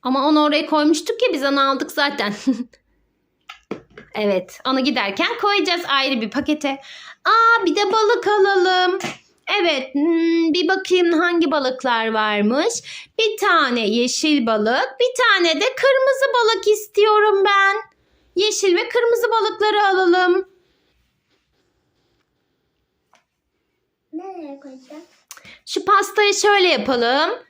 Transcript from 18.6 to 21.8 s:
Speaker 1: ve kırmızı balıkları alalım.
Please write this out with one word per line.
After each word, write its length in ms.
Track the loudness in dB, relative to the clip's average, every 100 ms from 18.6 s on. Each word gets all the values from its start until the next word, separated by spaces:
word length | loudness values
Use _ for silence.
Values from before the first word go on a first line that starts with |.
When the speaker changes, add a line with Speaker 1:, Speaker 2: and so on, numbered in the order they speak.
| 0 0
Speaker 1:
ve 120 | 0
kırmızı 420 | 0 0 0 0
balıkları 560 | 0 -2 0 0 2 2
alalım. 640 | 2 2 2 2 0 -2 _ _ _ _ _ _ _ _ _ _ _ _ _